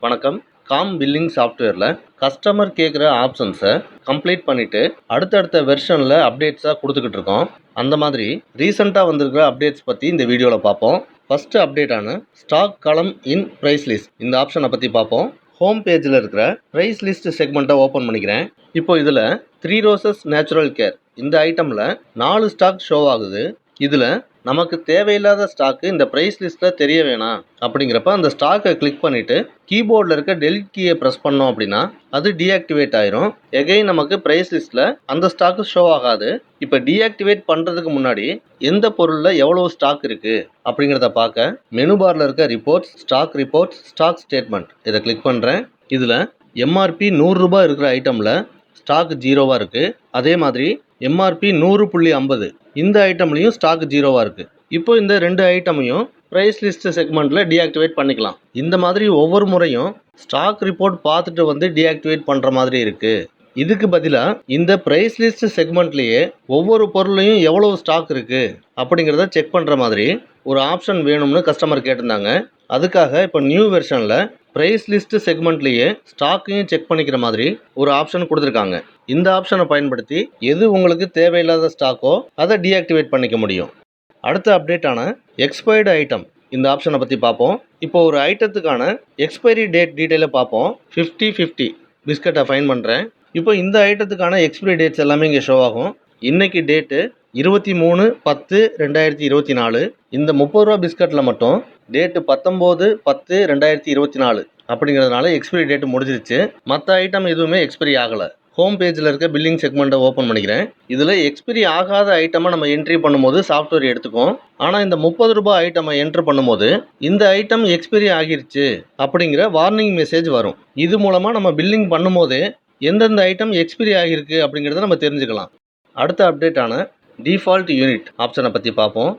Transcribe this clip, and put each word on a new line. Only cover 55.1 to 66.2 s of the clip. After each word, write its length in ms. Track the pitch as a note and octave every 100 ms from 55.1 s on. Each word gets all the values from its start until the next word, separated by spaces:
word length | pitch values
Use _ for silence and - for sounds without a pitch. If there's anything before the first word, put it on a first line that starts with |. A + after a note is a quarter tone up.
| G3+
ரெண்டு 180 | F3 F3+ F#3
ஐட்டமையும் 500 | F3+ F3+ D#3 B2+ C#3+ B3+ _ _
பிரைஸ் 260 | F#3 G3+ G#3+
லிஸ்ட் 220 | G#3 F3 G3 E3
செக்மெண்ட்ல 440 | D3+ D#3 D3 D#3 F#3
டீஆக்டிவேட் 460 | E3 E3 D3+ D#3+ D#3+
பண்ணிக்கலாம். 380 | C#3 B2 G#2+ F2+ _ A#2
இந்த 120 | D3+ F3+
மாதிரி 220 | F3 F#3+ G#3+ E3
ஒவ்வொரு 260 | D#3 F#3+ G3+
முறையும் 380 | F3+ E3+ A#2+ D#3+ G#3+ _ _
ஸ்டாக் 400 | - C3 F3 G#3 F#3+
ரிப்போர்ட் 280 | F3 F#3+ F3+ D3+
பார்த்துட்டு 360 | D#3+ F3+ E3 D#3+
வந்து 180 | C#3+ F3+ D#3
டீஆக்டிவேட் 480 | D#3+ D#3 D#3 D#3 D3
பண்ற 200 | C#3 C3 C3
மாதிரி 220 | B2+ B2+
இருக்கு. 300 | A2 F#2+ A2 G#2+ E2 _ _ -
இதுக்கு 260 | D#3 G3+ G#3
பதிலா 300 | F3 D#3 C#3 C#3 G#3+ - C3+
இந்த 140 | F3 G3 -
பிரைஸ் 320 | D3+ A3 A3+
லிஸ்ட் 240 | A3+ A3 A3 G3
செக்மெண்ட்லயே 640 | D#3+ E3+ E3+ C#3+ A#2+ A2+